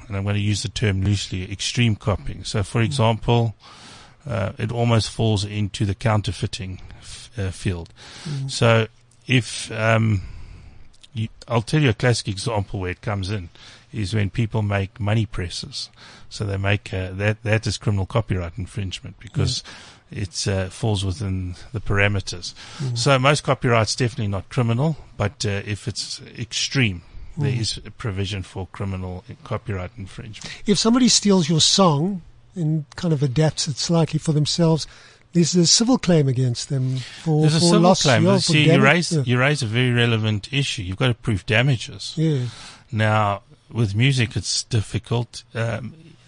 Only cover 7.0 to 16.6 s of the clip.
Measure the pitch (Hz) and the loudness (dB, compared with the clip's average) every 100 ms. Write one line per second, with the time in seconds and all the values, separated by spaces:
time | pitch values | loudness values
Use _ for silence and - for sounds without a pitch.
7 | - - - - 95 - 101 87 85 - | -18 -18 -14 -8 -6 -4 -4 -4 -8 -16
8 | - - 156 143 135 - 117 113 110 _ | -20 -16 -10 -6 -6 2 4 4 2 _
9 | _ _ - 123 - - - 113 110 110 | _ _ 0 0 0 -6 -10 -2 2 4
10 | 110 101 - - - - - - - - | 4 0 -2 -14 -16 -18 -20 -20 -20 -20
11 | - 113 110 - - 117 110 156 143 107 | -14 -8 -8 -8 -4 -2 0 2 2 2
12 | 127 117 - 98 117 107 98 101 90 90 | 2 0 -2 -6 -4 -4 -4 -4 -6 -6
13 | - 101 92 104 85 - - - _ 113 | -6 -6 -4 -6 -8 -16 -20 -20 _ -6
14 | 92 107 98 - 113 113 104 98 95 - | -4 -2 -2 -2 -2 -2 -2 -2 -4 -4
15 | 104 113 104 - 90 - - - - - | -2 0 0 -4 -8 -8 -12 -12 -14 -16
16 | - - - - 101 98 | -20 -20 -16 -8 -6 -4